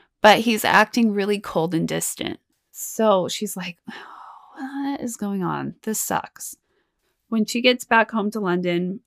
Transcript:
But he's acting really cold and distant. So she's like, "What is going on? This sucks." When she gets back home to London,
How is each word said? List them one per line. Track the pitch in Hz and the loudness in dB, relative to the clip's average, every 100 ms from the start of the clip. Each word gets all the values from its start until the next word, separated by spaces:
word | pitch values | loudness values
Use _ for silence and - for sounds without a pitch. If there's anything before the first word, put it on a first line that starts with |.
| _ _ | _ _
But | 214 202 | 6 6
he's | 226 214 | 4 0
acting | - 180 214 - 226 | 4 4 4 4 2
really | 202 196 208 | 2 0 -2
cold | - 180 160 | -2 -2 0
and | 170 170 | 0 -2
distant. | 160 - - - - _ _ _ | -2 -4 -6 -8 -8 _ _ _
So | - - - 220 190 175 | -16 -14 0 4 4 2
she's | - 208 - | -4 -8 -8
like, | 180 175 - - - - - - - | -10 -12 -18 -18 -18 -20 -20 -20 -20
"What | - 269 277 277 277 | -14 -10 -6 -4 -4
is | 240 226 | -6 -6
going | 202 202 | -4 -2
on? | 175 143 139 - | -2 -4 -6 -8
This | - 214 | -6 -4
sucks." | - 175 - - - - _ _ _ _ _ _ _ | -2 -2 -4 -14 -16 -16 _ _ _ _ _ _ _
When | 226 | -2
she | 214 240 | 0 2
gets | 247 254 | 2 0
back | - 233 220 | 2 2 4
home | 226 208 | 0 -2
to | 214 | -2
London, | 190 175 180 175 180 190 | -2 0 0 0 -2 -6